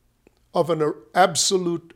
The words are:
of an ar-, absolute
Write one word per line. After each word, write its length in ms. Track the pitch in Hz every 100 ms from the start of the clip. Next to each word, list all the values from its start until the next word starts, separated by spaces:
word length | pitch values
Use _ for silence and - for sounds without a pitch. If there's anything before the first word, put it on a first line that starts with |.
| _ _ _ _ _
of 160 | 185 160
an 100 | 165
ar-, 160 | 151 - -
absolute 800 | - 180 156 - 190 175 170 -